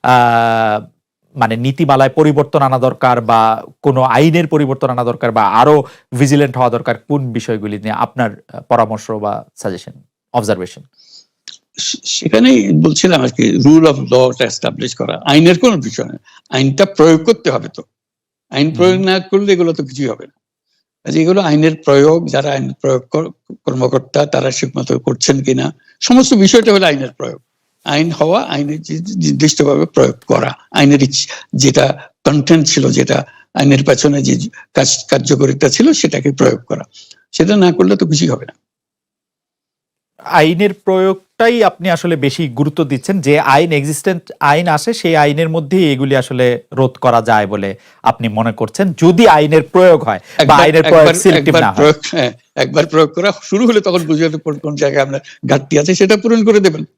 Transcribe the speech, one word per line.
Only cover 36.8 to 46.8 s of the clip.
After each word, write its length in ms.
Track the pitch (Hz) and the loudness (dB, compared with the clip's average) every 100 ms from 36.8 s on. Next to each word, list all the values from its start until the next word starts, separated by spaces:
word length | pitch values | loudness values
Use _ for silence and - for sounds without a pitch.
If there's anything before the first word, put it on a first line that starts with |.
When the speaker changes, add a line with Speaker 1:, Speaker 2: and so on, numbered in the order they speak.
| - - - _ _ | -10 -20 -20 _ _
Speaker 2:
সেটা 240 | - 165 208 | -2 0 2
না 160 | 180 | 2
করলে 240 | 165 185 196 | 2 0 2
তো 100 | 175 | 0
কিছুই 220 | 151 165 | 0 -2
হবে 180 | 120 - | -4 -10
না। 80 | _ _ _ _ _ _ _ _ _ _ _ _ _ _ _ _ _ | _ _ _ _ _ _ _ _ _ _ _ _ _ _ _ _ _
Speaker 1:
আইনের 500 | - 165 156 170 208 | -2 2 2 2 -2
প্রয়োগটাই 880 | 190 - 185 190 190 _ _ 226 240 | -2 -2 0 0 -2 _ _ 0 2
আপনি 260 | 202 - 180 | 0 0 -4
আসলে 260 | 170 175 160 | -2 -2 -2
বেশি 320 | 139 135 156 | -2 -2 -6
গুরুত্ব 360 | 120 147 147 | -4 -4 -2
দিচ্ছেন, 380 | 151 131 - 196 | -4 -4 -4 -2
যে 180 | 139 147 | 0 2
আইন, 320 | 143 139 175 | 4 2 2
এক্সিস্টেন্ট 600 | 151 143 147 - 175 _ - | -2 -4 -4 -4 -6 _ -4
আইন 280 | 147 147 175 | 0 0 0
আসে, 260 | 151 - | -2 -2
সেই 220 | 226 170 160 | -4 0 2
আইনের 340 | 147 147 165 | 2 0 -2
মধ্যেই 440 | 160 143 185 165 | -4 -2 0 0
এগুলি 220 | 131 139 135 | 0 0 0
আসলে 460 | 123 127 127 117 _ | -2 0 0 0 _
রোধ 240 | 131 | -2